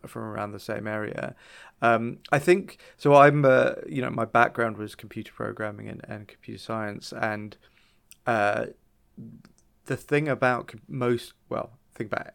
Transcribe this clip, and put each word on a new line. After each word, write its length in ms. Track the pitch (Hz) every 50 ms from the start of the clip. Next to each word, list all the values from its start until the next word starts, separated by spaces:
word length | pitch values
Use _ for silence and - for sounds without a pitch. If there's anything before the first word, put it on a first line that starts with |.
| -
from 160 | - - 117
around 300 | 113 110 107 104 104 104
the 80 | 101 101
same 260 | - - 107 110 107
area. 480 | 107 107 107 107 - - - - - - _ - - - - - - _ -
Um, 360 | - 120 117 110 117 117 - - - -
I 80 | - 143
think, 400 | 143 180 180 196 190 - - - - - -
so 180 | - - 143 143
I'm, 300 | 143 143 147 147 147 139
uh, 280 | 131 131 127 123 127 - - - -
you 120 | - 135
know, 100 | 123 -
my 140 | - 117 113
background 520 | 104 - 117 120 - - 123 117 113 107
was 180 | 104 107 107 -
computer 380 | - - 110 - 113 104 -
programming 560 | - - 117 107 104 113 107 107 104 104 107 107
and, 140 | - 120 -
and 220 | - 110 104 104 -
computer 320 | - _ _ - 110 -
science, 520 | - - 113 110 107 104 104 - - -
and, 440 | - 123 120 110 107 104 107 104 - - _ _ _ _ _ _ _ _ _ _ _ _ - 127
uh, 380 | 117 107 101 104 107 113 113 - - _ _ _ _ _ _ _ _ - 117 113 - - - - _ _ _ _ _ _ _
the 100 | - 131
thing 320 | - - - 147 147 151 147
about 400 | 127 117 131 127 123 120 - -
com-, 140 | - 104 - -
most, 440 | 147 131 123 120 120 117 - - - _ _ -
well, 240 | - - - - - _ _ _ -
think 180 | - 113 101
about 160 | 101 - - -